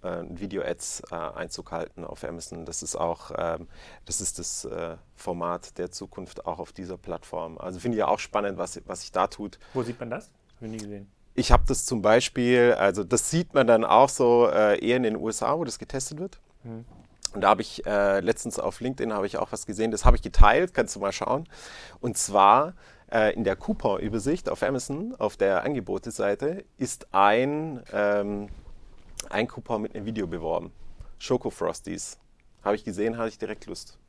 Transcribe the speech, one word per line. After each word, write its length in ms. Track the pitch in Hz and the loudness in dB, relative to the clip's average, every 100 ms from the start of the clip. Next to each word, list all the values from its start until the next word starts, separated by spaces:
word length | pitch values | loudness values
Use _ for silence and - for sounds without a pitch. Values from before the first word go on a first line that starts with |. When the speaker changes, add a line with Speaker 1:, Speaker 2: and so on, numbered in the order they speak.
Speaker 1:
äh, 200 | 92 87 87 | -6 -8 -8
Video-Ads, 720 | 87 98 95 73 87 - - - | -10 -8 -4 -4 -4 -8 -12 -10
äh, 40 | 85 | -8
Einzug 560 | 80 - 85 - - | -8 -8 -10 -10 -8
halten 340 | 82 82 - 82 | -8 -8 -10 -14
auf 180 | - | -10
Amazon. 420 | - 85 82 85 82 | -10 -10 -12 -12 -10
Das 180 | 85 | -10
ist 120 | 80 - | -8 -4
auch, 360 | 85 85 - - | -2 -4 -6 -6
ähm, 320 | 82 82 82 - - - - | -4 -4 -8 -18 -20 -20 -10
das 160 | - | -6
ist 160 | 101 - | -6 -8
das, 280 | 87 - - | -8 -8 -8
äh, 300 | 85 85 82 - _ | -8 -8 -10 -18 _
Format 640 | - 87 85 87 - - | -8 -4 -4 -4 -8 -10
der 100 | 90 | -8
Zukunft 560 | - 95 - 92 - - | -8 -14 -14 -14 -10 -8
auch 140 | 90 | -8
auf 120 | 82 | -10
dieser 260 | - 90 90 | -12 -12 -12
Plattform. 600 | - 85 - 85 85 80 | -10 -10 -8 -10 -10 -10
Also 220 | - 92 | -12 -6
finde 180 | 120 113 | -4 0
ich 20 | |
ja 80 | 90 | 2
auch 100 | 214 | 0
spannend, 400 | - 107 101 92 | 0 -2 -2 -4
was, 200 | 87 - - | -8 -8 -12
was 160 | 87 | -12
sich 100 | - | -6
da 140 | 92 98 | 0 0
tut. 320 | - 104 - - | -2 -12 -14 -10
Speaker 2:
Wo 80 | 131 | -6
sieht 180 | 117 120 | -6 -8
man 120 | 120 | -10
das? 180 | 127 - _ _ _ | -10 -12 _ _ _
Hab 80 | 113 | -14
ich 40 | |
nie 80 | 110 | -12
gesehen. 340 | 104 104 98 _ _ | -12 -14 -16 _ _
Speaker 1:
Ich 180 | - 123 | -4 6
hab 140 | 123 - | 6 6
das 200 | 131 - | 0 -2
zum 160 | 120 | 0
Beispiel, 760 | 101 113 - - 120 123 120 - | 6 6 4 -2 2 6 6 6
also 260 | 101 95 | 4 2
das 280 | 92 151 - | 0 0 2
sieht 220 | 160 180 | -2 0
man 120 | 143 120 | 2 6
dann 200 | 113 113 | 6 8
auch 240 | 110 139 | 6 6
so, 400 | - 120 120 120 | 6 4 6 6
äh, 280 | 76 107 104 107 | 6 4 4 2
eher 120 | 123 | 2
in 60 | |
den 120 | 120 107 | 2 0
U 140 | 110 | -4
S 120 | 110 | -2
A, 160 | 113 151 | -2 -2
wo 60 | |
das 160 | 156 - | -4 -8
getestet 400 | - 135 - 151 | -8 -8 -8 -8
wird. 220 | 190 - _ _ | -12 -12 _ _
Speaker 2:
Mhm. 220 | 117 113 117 - - _ - | -14 -14 -16 -20 -20 _ -10
Speaker 1:
Und 60 | 104 | 0
da 80 | 98 | 4
hab 100 | 101 | 4
ich, 240 | 107 - - | 2 -6 -2
äh, 340 | 104 101 98 | 2 4 2
letztens 400 | 90 117 117 - | 2 -2 -2 -4
auf 220 | - - | -6 -4
LinkedIn 320 | 127 131 117 | -6 -4 -4
hab 100 | 104 | -2
ich 140 | 98 - | -4 -4
auch 160 | - | -6
was 120 | 120 - | -6 -10
gesehen, 260 | 101 110 | -4 -2
das 120 | 107 | 4
hab 100 | 127 | 6
ich 80 | 123 | 6
geteilt, 520 | - - 104 123 180 | 4 8 10 10 2
kannst 240 | - 110 - | 0 -2 -2
du 20 | |
mal 140 | 98 | -4
schauen. 340 | - - 135 165 - - - - - | -4 -4 -4 -6 -16 -20 -18 -20 -10
Und 160 | 123 107 | -6 -4
zwar, 560 | - 101 98 117 156 180 - - _ | 0 6 8 8 4 -6 -20 -20 _
äh, 240 | 117 107 | 2 2
in 120 | - 98 | 2 -2
der 100 | 95 | -2
Coupon-Übersicht 960 | - 214 120 98 107 110 107 170 - | -4 -2 -2 -2 -4 -4 -2 -2 -4
auf 120 | - | -2
Amazon, 540 | 104 143 - 143 220 254 | -2 -2 -4 -8 -8 -4
auf 200 | 107 - | -4 0
der 260 | 98 92 | 2 2
Angebote-Seite, 1000 | - 143 98 98 - - 101 101 143 185 - _ | 0 -4 -4 -6 -8 -4 -2 0 -2 -4 -12 _
ist 300 | 127 - - | -8 -8 -4
ein, 680 | 95 101 110 131 151 160 131 - | 4 6 6 2 -2 -6 -10 -8
ähm, 560 | 101 104 104 101 101 101 - - - - - - - - | -2 0 0 -2 -6 -8 -14 -18 -20 -20 -20 -20 -14 -6
ein 180 | - 120 | -4 -4
Coupon 340 | - - 113 | -6 -6 -6
mit 140 | 107 107 | -6 -8
einem 100 | 101 | -8
Video 220 | 110 92 | -6 -6
beworben. 460 | 87 80 82 87 - - - - - | -6 -4 -4 -6 -16 -18 -16 -18 -16
Schoko 320 | - 127 120 | -4 -2 -2
Frosties. 720 | - 85 85 - 87 - - _ _ _ _ | -4 -6 -6 -10 -10 -10 -16 _ _ _ _
Hab 120 | 101 | -4
ich 100 | 104 | -2
gesehen, 340 | 110 92 107 113 | -4 -4 -4 -2
hatte 120 | 113 | -6
ich 80 | - | -6
direkt 300 | 104 104 - | -10 -10 -12
Lust 300 | 87 - - | -14 -14 -20